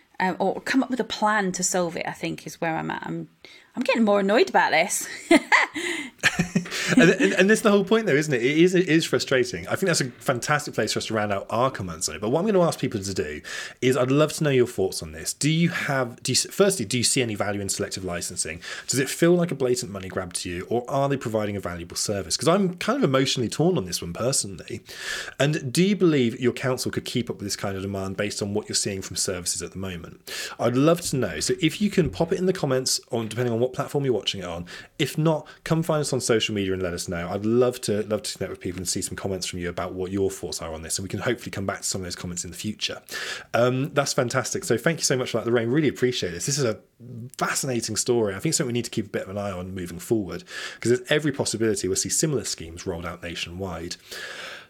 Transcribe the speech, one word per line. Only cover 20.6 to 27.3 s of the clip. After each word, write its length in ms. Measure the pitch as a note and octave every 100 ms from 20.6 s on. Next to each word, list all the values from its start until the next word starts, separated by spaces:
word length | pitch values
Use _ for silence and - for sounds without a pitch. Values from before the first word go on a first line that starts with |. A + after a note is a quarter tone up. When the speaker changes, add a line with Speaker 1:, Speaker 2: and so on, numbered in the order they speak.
| -
Speaker 2:
or 180 | A#2 A#2+
are 200 | C#3 C#3
they 80 | C#3
providing 400 | B2 G#2+ G#2 G2+
a 40 |
valuable 360 | F2+ F2 E2+ -
service? 400 | - G2+ E2+ -
'Cause 120 | C#3
I'm 260 | G3 F#3+ F3
kind 220 | - C#4
of 60 |
emotionally 440 | F#3+ C3+ C3+ C#3 G#2+
torn 280 | - E3 D#3+
on 80 |
this 160 | F2+ -
one 120 | F2
personally. 680 | E2+ A2 - G2+ F2+ - - - - - - - -
And 320 | C#3 D3+ C3
do 100 | D#3+
you 140 | F#3+ G3+
believe 420 | F3+ D3 A#2 -
your 120 | A#2+
council 400 | - C3+ C3 A2
could 120 | G#2
keep 240 | - B2
up 80 | -